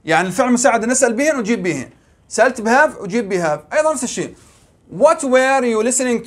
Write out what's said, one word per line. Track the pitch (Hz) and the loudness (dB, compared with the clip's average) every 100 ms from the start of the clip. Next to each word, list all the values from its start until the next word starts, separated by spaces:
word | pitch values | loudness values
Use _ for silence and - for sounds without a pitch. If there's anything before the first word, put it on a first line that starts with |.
| 156 | 0
يعني | 160 185 | 0 0
الفعل | 185 247 | -2 0
المساعد | 240 226 226 226 | 2 2 2 -2
نسأل | 247 247 | 0 0
به | 220 294 | 2 0
ونجيب | 285 208 226 | -2 -2 -2
به. | 180 139 110 _ _ _ _ | -2 -4 -8 _ _ _ _
سألت | - 247 240 | 0 0 0
بهاف | 214 254 302 - | 0 2 2 -2
أجيب | 202 226 196 | -6 -4 -2
بهاف. | 190 165 151 - | -2 -2 -4 -2
أيضا | 285 311 | 0 0
نفس | 302 | -2
الشيء. | 233 - 135 - _ _ _ _ _ 165 | -6 -6 -8 -10 _ _ _ _ _ 2
What | 285 330 | 2 2
were | 277 254 262 269 | 2 2 4 2
you | 247 220 | 0 0
listening | 226 247 254 226 | 0 0 -2 -2